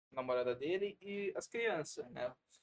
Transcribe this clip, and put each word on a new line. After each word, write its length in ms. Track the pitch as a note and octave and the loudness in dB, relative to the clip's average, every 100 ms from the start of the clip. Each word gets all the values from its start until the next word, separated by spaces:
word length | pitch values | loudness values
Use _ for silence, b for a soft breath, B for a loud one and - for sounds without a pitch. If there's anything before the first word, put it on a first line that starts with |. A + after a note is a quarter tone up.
| _ | _
a 40 | C3+ | -4
namorada 380 | C3 B2 B2 | 2 4 4
dele 420 | B2 C#3+ F#3 G3+ - | 2 2 2 0 -4
e 320 | G3 G3+ G3+ - | -6 -2 -2 -2
as 100 | - | -4
crianças, 600 | A#3 A#3 F3 D3+ - B2 | 0 2 0 -2 -6 -8
né? 220 | B2 B2 B2+ _ - | -4 -6 -6 _ -20